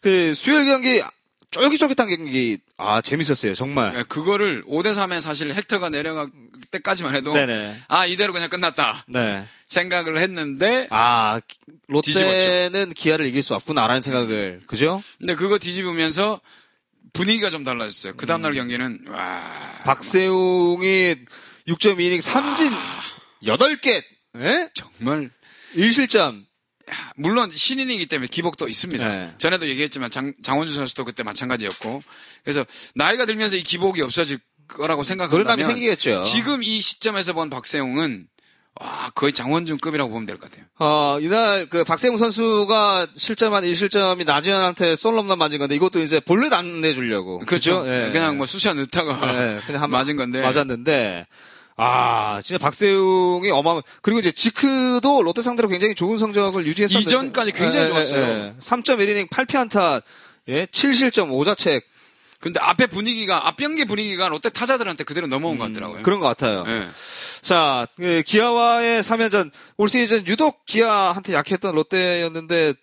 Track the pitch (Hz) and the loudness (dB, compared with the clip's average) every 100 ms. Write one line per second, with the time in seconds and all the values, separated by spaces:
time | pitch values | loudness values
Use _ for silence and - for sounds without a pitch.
0 | 202 190 165 151 - 302 277 269 247 240 | 4 4 2 0 2 4 6 4 4 2
1 | - _ _ _ _ - 269 294 302 269 | 2 _ _ _ _ 2 2 4 2 2
2 | 220 175 156 131 120 104 _ _ 98 107 | 0 0 -2 0 0 -2 _ _ 0 0
3 | - - 151 139 110 95 131 143 110 107 | 0 -2 0 0 0 -4 -4 -2 -2 -2
4 | 120 151 160 202 208 135 - 143 190 208 | -6 -4 -2 0 0 -2 -4 -2 -2 -2
5 | 190 175 156 147 151 139 208 202 175 147 | -2 -4 -4 -4 -4 -6 -4 -4 -2 -4
6 | 156 160 143 139 117 - - 190 - 190 | -6 -6 -8 -12 -20 -20 -12 -8 -2 -2
7 | 165 139 139 151 135 113 104 107 - 170 | -2 -4 0 0 0 -2 -6 -12 -2 0
8 | 180 180 202 175 170 180 175 - 131 110 | 2 0 -2 -2 -4 -2 -4 0 -2 -2
9 | - 123 117 98 101 - _ 180 180 180 | -6 -2 -2 -4 -10 -20 _ -2 0 -2
10 | 165 156 185 180 151 139 190 254 - 110 | -2 -2 -2 -2 -8 0 0 0 0 2
11 | 117 120 110 110 - - _ - _ 143 | 4 4 2 -2 -6 -20 _ -20 _ -2
12 | 151 156 190 185 185 180 180 185 196 156 | 2 2 2 2 2 2 0 -2 -4 -2
13 | 156 156 143 127 135 101 - 151 113 127 | 0 0 0 -2 -2 -4 -2 0 2 0
14 | 127 131 117 110 98 90 92 107 147 190 | 0 -2 -2 -2 -6 -8 -12 0 0 0
15 | 202 - 180 170 185 202 175 180 185 170 | -8 -10 -6 -2 0 0 -2 -6 -6 -2
16 | 160 156 208 214 _ - _ _ _ _ | -2 0 -2 -2 _ -20 _ _ _ _
17 | - - 190 220 208 160 131 120 110 98 | -14 -6 0 2 0 -4 -6 -6 -4 -6
18 | 95 90 - 165 160 139 123 120 127 113 | -8 -8 -4 -2 -2 -4 -4 -4 -6 -8
19 | - 90 92 90 85 - - - - 135 | -12 -8 -6 -8 -10 -14 -14 -8 -2 -2
20 | - 185 190 190 185 180 175 175 185 190 | 2 2 2 2 2 2 2 2 2 4
21 | 180 151 123 - - - - 165 214 185 | 2 0 -6 -20 -20 -16 -6 2 2 4
22 | 175 180 156 254 285 285 311 202 - - | 0 0 0 0 0 0 0 0 -6 -10
23 | - - _ _ 107 113 269 294 277 208 | -12 -16 _ _ -2 2 2 2 2 0
24 | - _ _ 120 139 285 330 - - - | 0 _ _ -6 -2 0 -2 -6 -8 -8
25 | 117 151 131 _ _ - - 160 208 233 | -4 -4 -6 _ _ -20 -10 0 2 4
26 | 254 214 156 107 98 _ _ _ - - | 2 2 2 -2 -18 _ _ _ -16 -14
27 | - - 151 226 220 151 - 262 262 226 | -14 -6 0 0 0 2 2 2 -2 -4
28 | 165 151 123 - 170 160 135 110 180 139 | -2 -4 -4 -4 -4 -4 -2 -2 -2 -4
29 | 117 98 90 82 160 180 160 131 147 143 | -4 -4 -8 -2 0 0 -2 -4 -4 -4
30 | 123 120 139 139 - 139 160 143 131 - | -6 -6 -6 -8 -4 -2 -2 -4 -6 -6
31 | 120 113 110 104 127 127 104 - 110 135 | -8 -8 -8 -6 -4 -4 -4 -8 -8 -10
32 | - - - - - 147 123 - - - | -12 -20 -20 -14 -4 -4 -4 -8 -14 0
33 | 151 226 240 220 214 190 160 180 190 185 | 2 2 0 -2 -2 -2 -4 -2 0 0
34 | 135 120 160 139 _ _ _ - 151 156 | -2 -2 -2 -4 _ _ _ -8 -4 -2
35 | 143 190 175 156 214 233 165 240 240 185 | -2 -2 0 2 2 2 0 0 0 0
36 | 143 101 92 220 233 277 220 220 - - | 0 2 2 2 0 -4 -2 0 0 0
37 | 220 202 180 165 160 131 - 151 135 131 | -2 -2 -4 -4 -6 -6 -4 -4 -2 -2
38 | 160 107 - _ _ _ _ - - - | -4 -6 -14 _ _ _ _ -16 -12 -10
39 | 127 - 143 139 123 156 170 147 156 151 | -8 -2 0 0 -2 -2 -2 -6 -4 -2
40 | 131 113 107 101 - - - _ 156 151 | -4 -4 -10 -12 -16 -20 -20 _ 2 4
41 | 147 143 156 208 226 202 156 170 156 165 | 2 0 0 2 4 2 0 0 0 2
42 | 247 233 233 220 226 214 202 220 208 190 | 2 4 2 2 2 2 4 4 4 2
43 | 170 - - 220 220 208 175 170 196 208 | 0 -2 -2 2 2 2 0 0 0 2
44 | 190 180 160 143 165 196 185 175 175 160 | 2 0 2 2 2 2 2 2 0 2
45 | 220 226 202 185 156 147 139 147 185 180 | 2 0 0 2 2 0 -2 2 2 0
46 | 156 156 - 185 302 214 175 170 160 131 | 0 0 2 2 4 0 -2 -2 0 0
47 | 123 104 92 92 - 175 160 185 135 127 | -2 -2 -4 -8 -2 0 2 0 0 -2
48 | 110 131 160 143 135 196 208 156 135 165 | 0 0 0 -2 -4 0 0 0 -2 -2
49 | 160 127 120 127 123 104 104 143 147 127 | -2 -2 -2 0 -2 -2 -6 -4 0 0
50 | 135 147 123 127 131 135 139 120 120 143 | 0 -2 -4 -2 0 0 0 -2 0 0
51 | 110 87 85 _ - - - - 117 123 | 0 -4 -12 _ -20 -20 -20 -2 2 2
52 | 120 117 107 104 101 175 147 151 202 196 | 2 2 -2 -4 -6 -2 -2 0 2 4
53 | 190 185 180 180 190 143 151 165 - - | 2 2 2 0 2 2 2 0 -4 -6
54 | - 226 180 - 233 - 277 269 254 247 | 0 2 2 4 2 4 2 4 2 2
55 | 262 285 175 175 233 240 220 180 208 208 | 4 4 4 0 -2 0 0 2 0 0
56 | 175 220 214 202 202 190 160 160 208 196 | 0 0 0 2 2 0 -2 0 2 2
57 | 208 254 269 - 220 - 170 160 160 160 | 4 2 2 -2 -2 0 0 2 2 2
58 | 151 139 127 110 101 117 - 240 226 254 | 2 2 0 0 -4 -10 -4 -2 0 2
59 | 202 208 185 - 262 285 240 208 175 135 | 2 0 -2 -2 0 0 0 2 2 2
60 | - - - _ - 139 180 - 277 247 | -4 -20 -20 _ -6 -4 -2 2 4 4
61 | 262 - 170 131 151 202 - 139 - _ | 4 2 0 2 0 2 2 0 -2 _
62 | _ _ _ - 165 170 - 175 247 180 | _ _ _ -12 -6 0 2 2 2 0
63 | 214 226 208 175 156 - 285 320 262 202 | -4 -2 0 0 0 -2 -4 -2 -2 -2
64 | 214 185 185 156 226 - 240 262 220 160 | -4 -2 -2 0 -4 -4 0 0 0 -6
65 | 151 147 165 131 160 160 113 107 92 87 | -6 -6 -4 -4 -2 -4 -6 -8 -10 -2
66 | 104 202 151 117 131 101 90 113 90 - | 0 2 0 2 0 0 -2 -4 -6 -12
67 | - - - - - 175 156 131 117 - | -16 -12 -12 -8 0 2 4 0 -4 -6
68 | 175 165 156 214 240 240 233 233 233 233 | 0 0 2 2 2 2 2 2 2 0
69 | 208 226 226 202 170 - - _ 208 247 | 0 0 2 2 -2 -6 -20 _ 2 2
70 | 233 220 175 214 311 - - 214 226 208 | 2 2 0 2 2 0 -4 2 2 4
71 | 190 180 185 165 147 185 196 156 156 190 | 2 0 -2 -2 0 -2 0 0 0 2
72 | 180 175 170 160 160 170 156 131 | 2 0 -2 -6 -2 2 2 0